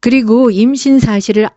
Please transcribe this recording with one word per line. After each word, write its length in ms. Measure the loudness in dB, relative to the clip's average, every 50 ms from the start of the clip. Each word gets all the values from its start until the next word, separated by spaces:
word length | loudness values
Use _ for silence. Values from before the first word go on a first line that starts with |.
그리고 500 | -4 -2 -2 -2 0 0 0 2 2 2
임신 500 | 2 2 0 0 0 -2 0 2 2 2
사실을 480 | 2 0 -2 -2 -2 -2 -2 -2 -2 -2 _